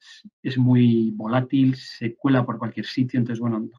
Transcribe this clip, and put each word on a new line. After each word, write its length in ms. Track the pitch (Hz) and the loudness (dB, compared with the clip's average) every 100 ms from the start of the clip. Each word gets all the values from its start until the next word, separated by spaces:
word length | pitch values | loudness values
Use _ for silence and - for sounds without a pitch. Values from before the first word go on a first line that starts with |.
| - - - _ | -16 -20 -20 _
es 140 | 135 127 | -6 0
muy 520 | 123 123 120 113 113 | 4 6 6 4 0
volátil, 640 | 107 110 123 127 139 131 | -4 -4 -4 0 2 2
se 400 | 131 - - 117 | 0 -8 -10 -10
cuela 320 | - 139 131 120 | -4 0 0 0
por 100 | 110 | -4
cualquier 300 | 113 110 107 | -8 -8 -6
sitio, 320 | - 127 131 | -2 -2 0
entonces, 220 | 120 113 | -2 -2
bueno, 280 | 120 110 113 | -4 -4 -6